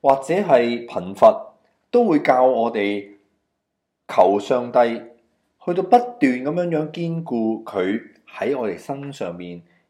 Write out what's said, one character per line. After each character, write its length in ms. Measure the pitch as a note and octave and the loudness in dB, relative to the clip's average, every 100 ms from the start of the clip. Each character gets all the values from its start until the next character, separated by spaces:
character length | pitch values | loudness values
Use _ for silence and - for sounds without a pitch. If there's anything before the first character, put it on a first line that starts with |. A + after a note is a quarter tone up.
或 140 | C#3 C3+ | 2 2
者 180 | - | 2
係 520 | F3 F#3+ C3+ A#2+ A#2 A#2 | -2 4 4 2 -2 -6
貧 280 | G#2 F2+ | -10 -10
乏， 400 | G2 A2+ - - _ _ _ _ | 4 4 4 -2 _ _ _ _
都 140 | A#3+ A#3 | 0 2
會 140 | D3+ | 2
教 240 | D3 B2+ | 2 4
我 280 | C3 B2 A2+ | 4 2 0
哋 440 | A#2 G2+ G2+ G2 - _ _ _ _ _ _ _ _ - | -2 -2 -4 -8 -18 _ _ _ _ _ _ _ _ -4
求 320 | - F#2+ G2+ | 4 4 4
上 320 | - B2+ A#2+ | 0 -2 0
帝 80 | B2 A#2 A2+ - - _ _ _ _ | 2 2 0 -10 -20 _ _ _ _
去 100 | - | -6
到 80 | F3+ | -4
不 80 | F#3 | 4
斷 280 | A#3+ A#3+ - | 4 2 -2
咁 240 | C#3 B2+ | 0 0
樣 240 | C3 E3 F3 | -4 -4 -2
樣 220 | D#3+ D#3 | -2 -4
堅 320 | E3 E3+ E3 | -6 -8 -8
固 400 | E3 A#2+ A2 A2 | -6 -4 -2 -4
佢 380 | - G2+ F#2 G#2+ - _ _ | -6 -4 -2 -4 -8 _ _
喺 280 | - G#2 C#3 | -8 -4 -4
我 120 | A2+ | -6
哋 100 | F2 | -8
身 340 | - C#3 C#3+ | -10 -12 -12
上 220 | C3+ F#2 | -10 -10
面 260 | F2 F2 F2 - _ _ | -10 -14 -16 -20 _ _